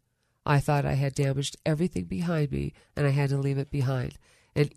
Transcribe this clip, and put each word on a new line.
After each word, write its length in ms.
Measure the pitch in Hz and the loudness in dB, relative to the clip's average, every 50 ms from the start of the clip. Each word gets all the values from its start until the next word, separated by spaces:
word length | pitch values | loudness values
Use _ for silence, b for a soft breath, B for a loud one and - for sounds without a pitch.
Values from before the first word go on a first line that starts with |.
| _ _ _ _ _ _ _ _ - | _ _ _ _ _ _ _ _ 0
I 140 | - 147 143 | 2 2 4
thought 260 | - - 147 143 139 | 4 2 2 2 2
I 80 | 143 143 | 0 0
had 200 | 135 143 139 135 | 0 0 0 0
damaged 420 | - 139 135 135 139 139 - - - - | 0 0 0 0 -2 -4 -6 -6 -4 -2
everything 400 | 165 156 147 175 185 - 180 180 | -2 0 0 0 0 -2 -4 -6
behind 460 | 170 185 185 170 175 170 156 147 139 | -4 -4 -4 -2 -2 0 0 0 0
me, 220 | 135 139 143 143 b b b b b | -2 -2 -4 -4 b b b b b
and 100 | - 147 | 0 2
I 60 | 139 | 2
had 180 | 135 143 143 135 | 2 2 2 2
to 80 | 139 | 0
leave 200 | 139 135 139 139 | 0 0 0 -2
it 120 | 139 135 - | -2 -4 -2
behind. 480 | - 143 127 131 135 127 123 - - b b b b b b b b | -2 -2 0 0 0 -2 -4 -6 -8 b b b b b b b b
And 180 | 147 147 147 - | 0 0 0 2